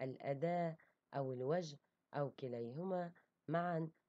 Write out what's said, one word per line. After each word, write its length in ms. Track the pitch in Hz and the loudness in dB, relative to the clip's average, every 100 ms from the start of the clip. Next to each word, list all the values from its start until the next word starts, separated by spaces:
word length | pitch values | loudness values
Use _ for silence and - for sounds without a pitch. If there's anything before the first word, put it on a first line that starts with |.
الأداة 760 | 131 123 131 139 165 175 170 160 - _ _ | -4 -2 -2 0 2 2 0 -2 -14 _ _
أو 200 | 143 135 | -2 -2
الوجه 440 | 127 127 175 165 147 _ _ _ | 0 2 2 0 -8 _ _ _
أو 180 | 139 139 | -2 -2
كليهما 800 | - 131 120 117 135 185 180 175 - _ _ - | -2 -4 -2 -4 -4 -2 0 -2 -8 _ _ 0
معا 420 | 165 175 165 160 - | 2 2 0 0 -6